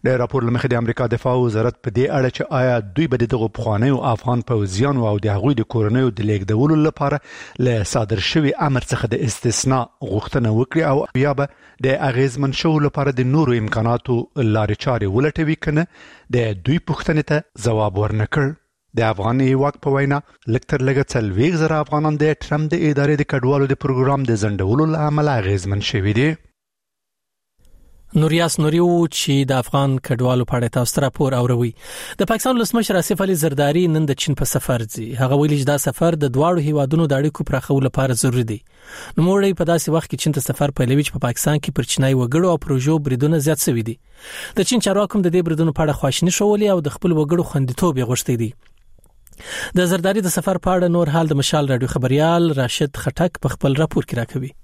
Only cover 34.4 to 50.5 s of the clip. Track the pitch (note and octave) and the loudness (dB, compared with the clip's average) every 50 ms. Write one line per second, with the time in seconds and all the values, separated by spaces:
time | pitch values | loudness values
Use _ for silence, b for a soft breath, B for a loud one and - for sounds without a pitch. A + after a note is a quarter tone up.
34.4 | - A2 - C3 - - C3+ A#2 A2+ G#2+ - - A2+ A2+ B2+ A#2 C3 B2+ C#3 C#3+ | -2 -2 -2 -2 -2 -2 -2 -2 -2 -6 -8 -10 -10 -8 -2 -2 0 2 4 4
35.4 | D3 D3+ D3 C#3+ C3+ C3+ D3 C#3 - C#3+ B2+ - E3 E3+ E3+ D#3 D3 C#3 A#2+ C3 | 4 4 2 2 2 0 0 0 0 -4 -2 0 0 0 2 2 -2 0 0 2
36.4 | D3 E3+ F3+ F3 C#3+ D3 D3+ D3+ C#3 C3 D#3 D#3+ E3 D3+ C#3 C3+ C#3+ D3+ D3 - | 2 2 2 0 0 0 0 0 0 2 2 2 2 2 2 0 0 -2 -2 -4
37.4 | C#3+ - - C3 - - C#3 C3+ C3+ C3 - - C3 C3 B2+ A2+ - C3 A#2+ B2+ | -6 -2 -2 -4 -2 0 0 0 0 0 0 0 0 0 0 0 0 0 2 0
38.4 | A#2+ A2 G#2+ G#2 - B B B B B B B B B B - D#3 F3+ F#3+ G3+ | -2 -2 -4 -8 -10 B B B B B B B B B B 0 2 4 4 4
39.4 | G3 G3 F#3+ - F3 D#3 E3+ E3 - - D3+ E3 - - - C3 - D#3+ D3 C#3+ | 2 2 2 0 2 2 2 0 2 0 0 0 0 -2 -8 -2 -2 0 0 0
40.4 | B2+ - C3 - D3 C#3+ C#3 - C#3+ A#2+ C3 C#3+ D3 - - - - B2 A#2+ - | -2 -4 -2 -2 -2 -2 0 0 0 2 2 2 0 0 -4 -4 -4 -4 -4 -2
41.4 | - D3+ D3 D3+ D3 - C3+ - B2 - - - C3+ C3+ C3+ C3 B2 A#2+ B2+ D#3+ | -2 0 0 0 -2 -4 -4 -4 -4 -4 -2 0 2 2 2 2 0 0 0 2
42.4 | F3+ F#3 E3+ D#3+ - - C#3+ C3 B2+ C#3+ D#3+ D#3+ D3 C#3+ B2+ A#2+ C#3 D3+ E3 D#3+ | 2 2 2 0 0 -2 -2 0 2 2 0 0 0 -2 -2 0 2 2 2 2
43.4 | C#3 D3+ D#3 - - - C3+ A#2 A2 A2+ A2+ - B B B B B B B B | 2 0 0 0 0 -2 0 -2 -2 -4 -8 -12 B B B B B B B B
44.4 | B B B - F#3+ - B3+ A#3 - G3+ F#3+ G3+ G#3 F#3+ - G#3 F#3 F3 E3 F#3 | B B B -2 0 2 0 0 2 2 2 2 0 0 0 0 0 2 2 2
45.4 | F3 E3 D#3+ D3+ E3 D#3+ D3 - E3 D3+ C#3+ - - - C#3 - - F3+ F3+ - | 2 0 0 2 2 0 2 0 0 0 0 0 -2 -2 0 2 0 0 2 2
46.4 | G#3 G#3 G#3+ G#3 G#3 G#3 G3 F3+ D3+ D3 - - - F3+ E3+ D#3 D3+ C#3+ E3+ E3+ | 2 2 2 2 2 2 2 2 0 -4 -8 -2 0 0 2 2 2 2 2 0
47.4 | D#3+ - - D3 C3+ B2+ B2+ - - F3 D3 B2+ B2+ A2+ B2+ B2 - - B2+ A2+ | 0 0 0 -2 0 0 0 0 0 0 2 0 0 0 -2 -2 0 -2 -2 -2
48.4 | A#2 A2 - - _ - - _ _ - - - - - _ - - - - B | -2 -4 -6 -12 _ -20 -20 _ _ -20 -20 -20 -20 -20 _ -20 -20 -20 -20 B
49.4 | B B B B B B B F3+ F3+ F3 F3+ F#3 E3 F#3+ G3 A3 G3 F3+ D#3+ F#3 | B B B B B B B 0 2 2 0 0 0 0 0 0 -2 -2 -2 -2
50.4 | D#3+ - | -2 -2